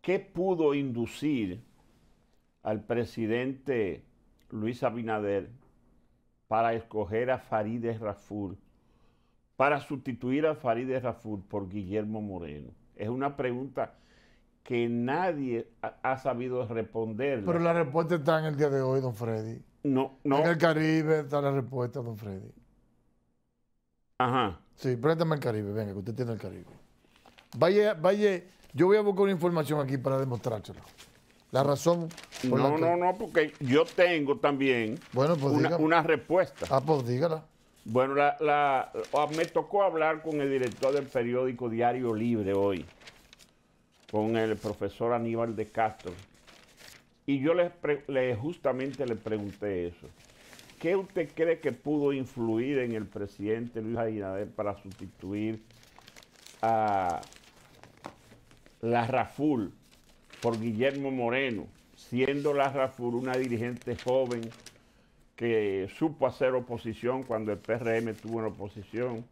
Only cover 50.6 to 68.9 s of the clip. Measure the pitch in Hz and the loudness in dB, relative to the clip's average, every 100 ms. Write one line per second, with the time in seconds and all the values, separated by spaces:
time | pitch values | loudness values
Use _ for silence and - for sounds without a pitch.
50.6 | - - 160 190 185 175 165 - 160 170 | -20 -6 -2 -2 -2 -4 -6 -2 0 0
51.6 | 147 120 - 151 143 139 131 - 113 110 | -2 -4 -2 0 2 0 -4 -4 0 0
52.6 | 127 143 123 110 98 107 101 - 101 113 | 0 0 -2 -4 -6 -8 -10 -6 -4 -2
53.6 | 120 117 110 117 113 110 98 95 104 - | -4 -8 -6 -2 -2 -4 -6 -6 -8 -6
54.6 | 104 98 98 92 95 - 90 104 110 110 | -6 -6 -12 -16 -18 -14 -8 -4 -4 -6
55.6 | - - - - - - - - - - | -12 -20 -20 -20 -20 -20 -20 -20 -20 -4
56.6 | 113 113 110 98 90 85 - - - - | 0 2 2 2 0 -2 -6 -20 -20 -20
57.6 | - - - - - - - - _ - | -20 -20 -20 -20 -20 -20 -20 -20 _ -20
58.6 | - _ 113 117 113 127 110 - 147 131 | -20 _ 0 2 2 0 0 -2 0 0
59.6 | 92 - - - _ - _ - 120 113 | -2 -8 -20 -20 _ -20 _ -4 -2 -2
60.6 | 117 110 131 139 139 131 117 127 135 107 | -2 0 0 0 -4 -2 0 0 -2 -4
61.6 | - - _ - - 120 131 143 143 143 | -8 -16 _ -20 -6 0 2 2 0 2
62.6 | 139 135 131 131 120 120 131 131 131 117 | 2 2 -2 -2 -4 -2 -2 -2 0 -2
63.6 | 120 123 - 117 - 127 131 120 113 120 | -4 -6 -8 -6 0 0 2 -2 -6 -14
64.6 | - - _ _ _ _ _ - 117 113 | -20 -20 _ _ _ _ _ -4 2 2
65.6 | 104 98 95 - 160 151 131 - 131 127 | 2 0 -4 -2 -4 0 -2 2 2 2
66.6 | 120 117 117 110 117 131 131 110 107 104 | -2 -8 -6 -4 -2 -2 -2 -4 -2 -4
67.6 | - 113 117 113 117 104 107 113 110 87 | -2 -2 2 0 0 -6 -6 -4 -4 -6
68.6 | 101 104 95 | -12 -12 -10